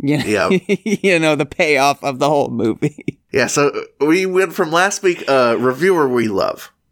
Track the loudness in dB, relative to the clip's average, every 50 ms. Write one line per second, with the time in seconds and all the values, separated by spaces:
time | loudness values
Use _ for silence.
0 | -2 -2 -2 0 0 0 0 0 2 2 0 0 0 -2 -4 -4 -2 -4 -4 0
1 | 0 0 2 2 2 2 0 0 -2 -4 -2 -2 0 2 2 2 2 2 0 0
2 | -4 -6 -2 0 0 2 2 2 0 -2 -2 -2 -2 -2 -2 -2 -4 -6 -6 -6
3 | -10 -10 -10 _ _ -4 -2 -2 0 0 0 0 0 0 0 -4 -10 -10 _ -2
4 | 2 2 2 2 0 0 0 0 0 0 -2 -4 -2 0 0 0 0 0 -2 -2
5 | -2 -2 -2 -2 -2 0 2 2 2 2 2 0 0 -2 0 0 0 0 2 2
6 | 2 2 2 0 0 0 0 0 -2 -2 -4 -8 -14 -20 _ _ _ _